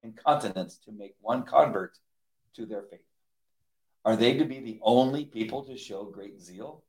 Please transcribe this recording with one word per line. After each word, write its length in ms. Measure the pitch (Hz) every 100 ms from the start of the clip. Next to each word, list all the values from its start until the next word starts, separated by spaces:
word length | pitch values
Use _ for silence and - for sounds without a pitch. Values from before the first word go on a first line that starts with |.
and 140 | 113 -
continents 600 | - 147 107 92 90 -
to 80 | -
make 220 | 107 101 _
one 240 | 107 127
convert 540 | - 135 151 - - _ _ _ _ _ _ -
to 100 | 110
their 160 | 104
faith. 180 | 101 - _ _ _ _ _ _ _ _ _ _
Are 120 | 110 110
they 200 | 117 139
to 80 |
be 160 | 151 135
the 200 | 117 110
only 420 | 110 120 131 143
people 400 | 147 110 110 131
to 120 | 135 127
show 260 | - 98
great 360 | 101 98 101 101
zeal? 420 | 87 92 131 160